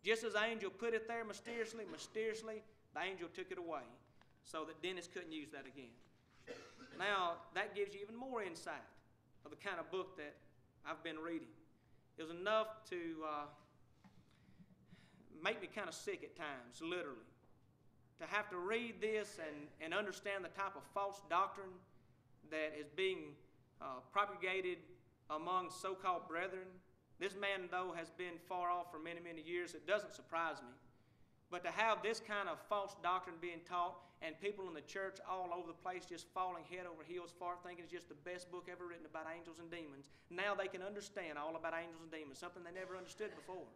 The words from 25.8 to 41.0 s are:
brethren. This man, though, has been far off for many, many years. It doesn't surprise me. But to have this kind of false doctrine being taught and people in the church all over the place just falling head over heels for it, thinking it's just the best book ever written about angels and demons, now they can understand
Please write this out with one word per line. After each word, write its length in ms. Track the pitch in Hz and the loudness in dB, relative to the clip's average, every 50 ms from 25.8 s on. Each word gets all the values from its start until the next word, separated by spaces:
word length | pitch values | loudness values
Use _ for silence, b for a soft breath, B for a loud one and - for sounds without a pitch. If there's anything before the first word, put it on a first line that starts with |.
| - 190 190 185 196 185 180 170 165 | -2 -2 -2 2 4 4 4 4 2
brethren. 400 | - 160 165 180 185 185 190 185 185 185 - - - - - - _ - - | 0 2 2 2 2 0 -4 -6 -8 -12 -14 -18 -20 -20 -20 -20 _ -4 0
This 160 | 175 202 190 | 0 0 2
man, 320 | 196 202 196 196 190 180 175 | 2 4 4 4 2 0 0
though, 220 | 180 180 185 180 | 2 2 2 2
has 180 | 165 170 165 160 | 0 -2 -4 -4
been 260 | - - 180 180 170 165 - | -4 -4 -4 -4 -4 -8 -4
far 220 | - 185 180 175 175 | -2 2 4 6 6
off 220 | 180 180 170 170 | 4 4 2 -2
for 80 | 160 156 | -4 -4
many, 200 | 156 170 170 170 | -4 -4 -4 -4
many 220 | 175 170 - 220 | -6 -6 -6 -6
years. 320 | 208 - 175 175 175 160 - | -4 0 0 2 0 0 -4
It 120 | - - | -4 4
doesn't 280 | 165 202 208 208 - - | 6 6 6 6 0 -8
surprise 480 | - 131 - 165 165 170 160 151 - | -12 -8 0 4 4 4 4 2 0
me. 120 | 127 120 131 - - - b b b b b b b b b b b _ | -6 -12 -14 -16 -20 -20 b b b b b b b b b b b _
But 140 | 170 175 165 | -4 0 0
to 80 | 165 | 2
have 300 | 160 190 220 226 214 196 | 4 6 8 8 8 8
this 180 | 196 214 226 226 | 6 2 2 2
kind 300 | 226 - 214 208 196 175 | 0 0 0 2 2 0
of 100 | 156 - - | 0 -2 0
false 280 | - 214 202 196 196 196 165 165 | 2 2 2 2 0 -4 2 6
doctrine 340 | 175 180 185 180 180 170 165 | 6 6 6 4 -2 -6 -4
being 220 | 170 175 170 170 170 | -4 -4 -4 -4 -4
taught 360 | - 180 175 175 180 180 B B B B B | 0 4 4 4 4 2 B B B B B
and 180 | 165 160 151 - | -4 -4 -4 0
people 280 | 196 202 202 196 190 | 0 0 0 0 -4
in 60 | 185 165 | -4 -4
the 80 | 151 | -6
church 380 | 139 - - 196 190 190 190 - - - | -8 -4 -2 0 0 0 -2 -6 -4 -4
all 240 | 185 185 180 175 170 | -2 0 0 0 0
over 140 | 180 170 | -2 -2
the 60 | 165 165 | -6 -8
place 320 | 165 - 180 185 180 175 | -4 -2 -2 -2 -2 -4
just 220 | - 175 160 - - - | -6 -8 -8 -8 -4 2
falling 300 | 185 185 185 180 165 151 | 2 2 2 2 -2 -4
head 200 | 139 175 185 180 | -6 -6 -4 -4
over 180 | 175 165 160 151 | -6 -8 -8 -8
heels 280 | 156 175 180 175 170 170 | -4 -4 -4 -4 -4 -6
for 160 | - 180 175 180 | -2 0 0 0
it, 60 | 175 175 | 0 -4
thinking 200 | 180 180 170 170 | -8 -8 -8 -8
it's 100 | 160 175 | -6 -6
just 160 | 175 170 - | -8 -6 -8
the 60 | 156 | -14
best 360 | 147 147 175 180 180 180 175 | -8 -6 -4 -4 -4 -4 -6
book 160 | 165 180 180 185 | -8 -6 -6 -6
ever 140 | 180 175 180 | -6 -6 -6
written 180 | 175 170 170 156 | -6 -6 -8 -10
about 220 | - - 160 160 160 165 | -4 -2 -2 0 0 -2
angels 260 | 170 170 170 160 160 | -4 -6 -8 -8 -8
and 100 | 170 165 | -6 -6
demons, 400 | 170 170 160 151 139 139 139 B B B B B | -4 -4 -4 -6 -8 -10 -12 B B B B B
now 260 | 170 180 196 208 202 | 0 4 4 6 6
they 120 | 202 190 | 4 2
can 140 | 190 190 175 | 0 0 -2
understand 560 | 185 202 208 208 | -2 -2 -2 -4